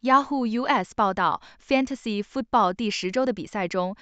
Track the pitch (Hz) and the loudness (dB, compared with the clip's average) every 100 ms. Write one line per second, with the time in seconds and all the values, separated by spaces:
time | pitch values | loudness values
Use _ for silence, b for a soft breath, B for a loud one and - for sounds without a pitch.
0 | 247 262 277 285 240 226 269 269 185 - | 4 4 4 -2 -2 -2 0 0 -2 0
1 | 208 190 175 - B B _ 269 269 269 | 0 2 0 0 B B _ 0 0 -6
2 | 233 208 208 - 254 247 190 190 226 - | -4 -4 -4 -6 0 2 2 2 -4 -2
3 | 180 220 262 208 151 208 180 185 180 202 | -4 -2 -2 -2 -6 -6 -4 -2 -4 -6